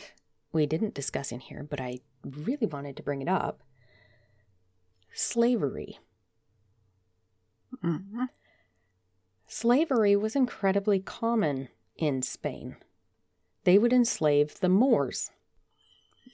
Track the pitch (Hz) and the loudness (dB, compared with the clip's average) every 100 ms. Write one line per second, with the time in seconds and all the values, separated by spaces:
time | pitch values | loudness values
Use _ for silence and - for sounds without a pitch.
0 | - _ _ _ _ 160 147 160 208 - | -18 _ _ _ _ -2 0 0 -4 -4
1 | - 139 139 123 - 143 147 135 127 123 | -4 -4 -4 -8 -10 -12 -10 -8 -8 -10
2 | _ _ 156 139 160 285 202 147 143 131 | _ _ -14 -8 -6 -2 -2 -4 -10 -10
3 | 143 139 135 185 - - _ _ _ _ | -6 -4 -2 -2 -2 -8 _ _ _ _
4 | _ _ _ _ _ _ _ _ _ _ | _ _ _ _ _ _ _ _ _ _
5 | _ - - 233 233 240 143 73 - - | _ -6 -4 2 2 2 -2 -4 -10 -12
6 | _ _ _ _ _ _ _ _ _ _ | _ _ _ _ _ _ _ _ _ _
7 | _ _ _ _ _ _ _ 254 170 160 | _ _ _ _ _ _ _ -6 -4 -4
8 | 196 220 254 _ _ _ _ _ _ _ | -4 -6 -6 _ _ _ _ _ _ _
9 | _ _ _ _ - - 233 247 311 254 | _ _ _ _ -16 -4 2 4 4 2
10 | 202 202 214 277 254 - 196 196 196 196 | 4 2 2 0 0 0 0 0 2 0
11 | 190 - 226 233 165 135 135 _ _ - | -2 -6 -2 0 0 -2 -6 _ _ -4
12 | 156 131 123 - - 131 127 - _ _ | -2 -2 -4 -6 -6 -6 -12 -14 _ _
13 | _ _ _ _ _ _ - 190 226 254 | _ _ _ _ _ _ 4 6 6 4
14 | 233 - 156 147 151 - 180 185 269 190 | 2 2 4 4 4 0 2 4 6 4
15 | 131 - - _ _ _ _ _ _ _ | 2 -4 -8 _ _ _ _ _ _ _
16 | _ _ - | _ _ -18